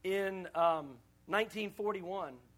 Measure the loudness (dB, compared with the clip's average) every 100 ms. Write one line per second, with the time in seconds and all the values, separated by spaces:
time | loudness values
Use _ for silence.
0 | 0 0 0 -2 -4 4 6 4 -2 -14
1 | -20 _ 0 0 0 -2 -6 -2 -2 -2
2 | -4 -4 -6 -10 -20